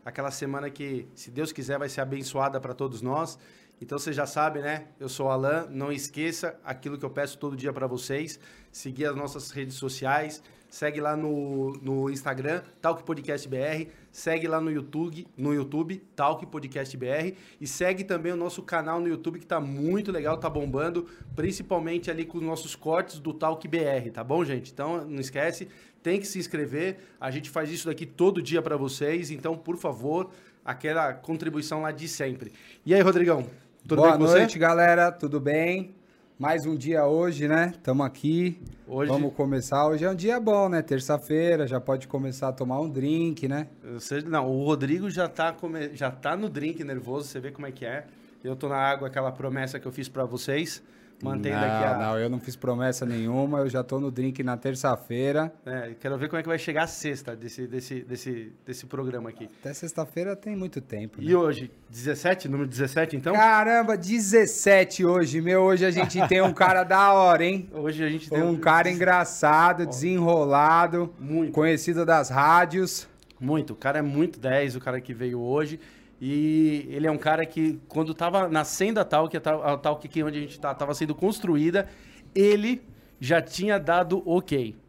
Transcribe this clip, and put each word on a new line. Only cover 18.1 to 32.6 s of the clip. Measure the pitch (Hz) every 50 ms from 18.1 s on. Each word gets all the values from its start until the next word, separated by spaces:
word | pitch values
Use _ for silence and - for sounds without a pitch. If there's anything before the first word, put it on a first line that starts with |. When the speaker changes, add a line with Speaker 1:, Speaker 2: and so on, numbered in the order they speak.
| 190 165 160 170
Speaker 1:
o | 180 175
nosso | 170 175 175 -
canal | - - 180 165 156 156 165 170
no | 175 170
YouTube, | 165 156 160 170 160 170
que | - -
tá | 175 160
muito | 147 139 139 139 143 160 180 208 214 202
legal, | 185 165 139 147 160 160
tá | 165 165
bombando, | 147 151 143 135 127 135 151 170 170 175 170 - - - - - -
principalmente | - 156 185 185 - 196 - 190 175 160 165 170 175 170 180
ali | 165 160 165
com | 160 165 170
os | 160
nossos | 160 165 160 160 160 -
cortes | - - 156 160 175 190 190 - 151
do | 143 160 151
Talk | - 160 156 160 156 - 160
B | 151 170
R, | 160 143 139 131 123 -
tá | 110 117 117
bom, | 123 147 170 175
gente? | 139 139 123 120 -
Então, | - - 139 156 170 170 147 151
não | 151 139
esquece, | 131 135 - 139 147 170 170 - 190 - - - - - _ _ _
tem | 170 180 196
que | 196 208
se | - 190
inscrever, | 170 - - 156 147 131 127 147 165 190 190 190 - - _ _
a | - 131
gente | 131 151 - -
faz | - 165 160 147
isso | 170 165 - 165
daqui | 151 - 165
todo | 131 - - 175 190 196 175 151
dia | 123 156 165
pra | 156 160 151 143
vocês, | 135 135 135 - 143 147 160 175 175 143
então, | 156 135 131 160 165 160
por | - 156 175
favor, | 170 - 165 135 107 120 139 156 175 185 185 - - - - _ _ _
aquela | - 127 131 - 151 156 165 156 139 123
contribuição | 127 - - 165 156 165 160 147 151 147 - 156 156
lá | 156 156
de | 156 135 160 165
sempre. | - - 147 135 123 131 120 104 - -